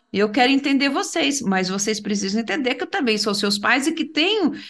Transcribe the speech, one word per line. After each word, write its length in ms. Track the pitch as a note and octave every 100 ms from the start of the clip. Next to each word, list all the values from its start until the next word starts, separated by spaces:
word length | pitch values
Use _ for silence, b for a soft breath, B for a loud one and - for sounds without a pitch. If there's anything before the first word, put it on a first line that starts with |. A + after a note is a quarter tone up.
| -
Eu 200 | F#3+ G#3
quero 200 | G#3 B3+
entender 380 | C4+ C#4 C4+ C#4
vocês, 540 | D#4 G4+ E4+ - -
mas 260 | F#3+ F#3+ F#3
vocês 320 | G3 A3 G#3
precisam 400 | G#3 G3+ F#3+ G#3+
entender 360 | A3 F#4+ B3 C#4
que 60 |
eu 40 | F4+
também 320 | G4 A#3+ G#3+
sou 160 | A3
seus 240 | G3+ G3+ G3+
pais 280 | G#3+ B3+ D4+
e 60 |
que 140 | E4 -
tenho, 460 | D4 F4 A4 D#4+ B